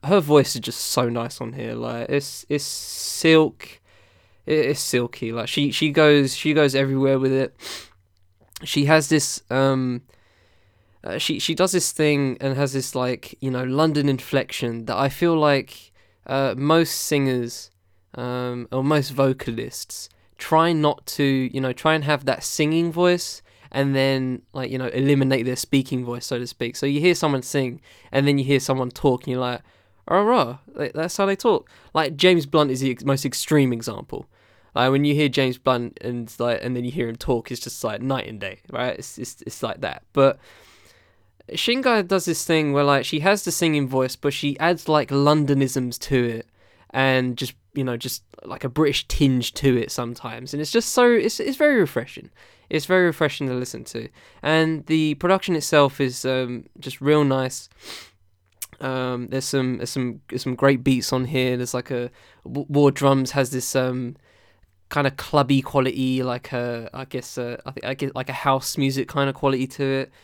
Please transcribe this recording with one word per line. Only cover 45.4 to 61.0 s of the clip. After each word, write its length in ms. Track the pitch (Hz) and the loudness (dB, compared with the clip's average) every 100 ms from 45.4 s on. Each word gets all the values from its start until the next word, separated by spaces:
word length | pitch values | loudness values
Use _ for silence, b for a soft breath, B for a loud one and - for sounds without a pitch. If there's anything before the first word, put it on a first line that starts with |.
| 143 139 135 135 123 117 | 4 2 2 0 -4 -6
to 260 | - 135 | 0 2
it 220 | 120 113 - b b b b | 2 -2 -10 b b b b
and 460 | 127 135 131 127 120 | 0 2 2 0 -4
just, 160 | 127 - _ | -8 -10 _
you 100 | 143 | -6
know, 140 | 131 120 | -4 -4
just, 240 | 123 - _ - | -6 -10 _ -20
like, 200 | - 131 | -16 -8
a 40 | 135 | -4
British 360 | 135 151 123 - | 2 2 2 -2
tinge 440 | - 139 127 117 | 2 4 2 -2
to 220 | - 139 123 | 0 2 2
it 140 | 113 | 0
sometimes. 640 | - 120 123 120 120 127 | -6 -8 -8 -12 -14 -10
And 80 | 147 | -8
it's 100 | 151 | -2
just 180 | 226 - | -2 0
so, 200 | - 247 | 4 6
it's, 280 | 233 226 - | 6 2 -2
it's 200 | 392 269 | -4 2
very 200 | 302 240 | 4 4
refreshing. 520 | 165 - - - - _ b b b | 2 0 -8 -12 -20 _ b b b
It's 140 | 156 | -4
very 220 | 147 185 180 | 2 4 4
refreshing 400 | 147 151 - 135 | 2 0 0 -4
to 60 | |
listen 280 | 127 123 123 | -4 -6 -10
to. 240 | 120 117 113 b b b | -12 -12 -12 b b b
And 420 | 143 160 160 160 151 | 2 2 2 0 0
the 280 | 160 156 | 0 2
production 420 | 143 175 190 - 165 | 0 2 2 2 -2
itself 440 | - 151 139 - | 2 4 4 2
is, 260 | 135 123 131 | -2 -2 -2
um, 400 | 127 127 123 - - | -2 -2 -6 -12 -16
just 220 | - - | -14 -4
real 240 | 139 151 | 2 4
nice. 460 | 143 135 127 - - B B B B B _ _ _ - - - | 4 2 -2 -6 -16 B B B B B _ _ _ -18 -16 -10
Um, 480 | 131 131 127 123 120 | -6 -4 -4 -4 -4
there's 180 | 135 135 | -6 -2
some, 320 | 139 127 123 | 0 0 -2
there's 120 | 123 | -4
some, 300 | - 123 110 - | -4 -4 -6 -8
there's 140 | 131 | -6
some 120 | 139 | -4
great 300 | 127 139 135 | 2 4 4
beats 260 | 131 131 | 2 0